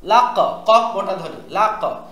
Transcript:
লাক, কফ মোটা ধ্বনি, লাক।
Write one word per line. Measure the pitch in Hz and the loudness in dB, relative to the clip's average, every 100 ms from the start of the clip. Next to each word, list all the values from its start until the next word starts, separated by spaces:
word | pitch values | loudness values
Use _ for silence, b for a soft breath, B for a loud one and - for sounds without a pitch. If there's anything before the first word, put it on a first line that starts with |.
| 170 | 4
লাক, | 220 247 - - - - | 4 4 0 -2 -2 2
কফ | 220 233 196 | 2 4 -6
মোটা | 190 185 | -6 -8
ধ্বনি, | 160 - - | -10 -14 -10
লাক। | 165 214 214 - - - | -2 -2 -2 -6 -8 -14